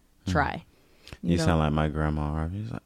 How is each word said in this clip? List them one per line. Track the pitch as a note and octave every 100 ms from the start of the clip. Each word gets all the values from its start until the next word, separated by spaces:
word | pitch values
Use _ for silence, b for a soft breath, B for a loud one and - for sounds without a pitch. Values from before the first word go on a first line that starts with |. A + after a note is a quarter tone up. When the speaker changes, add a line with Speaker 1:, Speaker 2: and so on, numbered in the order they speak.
| _ _ -
Speaker 1:
Hmm. |
Speaker 2:
try. | F#2 C#3 - - b b b b b
You | F2
Speaker 1:
You | E2+
Speaker 2:
know? | E2
Speaker 1:
sound | D#2+
like | D#2
my | D2+ D#2
grandma. | D2+ D2+ D2+ D2 D2+ D#2+
She's | G2 A2+
like, | -